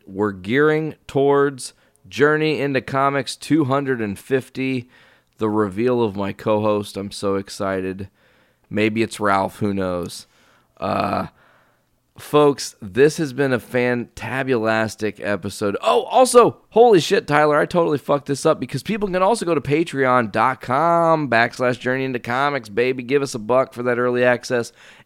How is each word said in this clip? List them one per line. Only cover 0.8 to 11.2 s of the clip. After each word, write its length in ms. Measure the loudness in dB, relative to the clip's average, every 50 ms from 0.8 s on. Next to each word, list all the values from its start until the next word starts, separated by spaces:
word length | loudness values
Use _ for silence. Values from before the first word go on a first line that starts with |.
| -2 -4 -8 -12 _
towards 680 | -6 -2 0 2 2 4 4 2 0 -2 -6 -14 -16 -18 _ _ _ _ _ _ -8
Journey 520 | -2 2 2 2 4 2 0 0 0 -2
Into 200 | -2 -2 -2 -2
Comics 560 | -4 -2 -2 0 0 0 0 -2 -4 -6 -8
two 300 | -8 -2 0 2 2 2
hundred 340 | 2 0 0 0 -2 -2 -2
and 180 | -2 -4 -6 -6
fifty, 720 | -4 -2 -2 -2 -2 -4 -8 -6 -4 -4 -4 -4 -6 -10 _ _ _ _ _ _ _ _ _ -4
the 100 | -2 0
reveal 540 | 0 0 0 0 0 -2 0 0 2 2
of 140 | 0 0 -2
my 160 | -4 -6 -6
co-host. 640 | -6 -4 -2 0 0 2 2 0 0 0 -2 -6 -8
I'm 160 | -10 -10 -10
so 240 | -8 -6 -4 -2 -2
excited. 720 | -2 -4 -8 -8 -6 -4 -4 -2 -2 -4 -6 -6 -8 -12 -16 _ _ _ _ _ _ _ _ _ _ _ -8
Maybe 320 | -2 0 0 0 0 0
it's 180 | -2 -4 -4 -2
Ralph. 380 | 0 0 2 2 0 -2 -4 -4
Who 120 | -4 -4
knows? 540 | -2 -2 -4 -4 -4 -4 -6 -8 -10 -14 -18 _ _ _ _ _ _ _ _ _ _ -10
Uh, 480 | -6 -4 -2 -2 -2 -2 -2 -4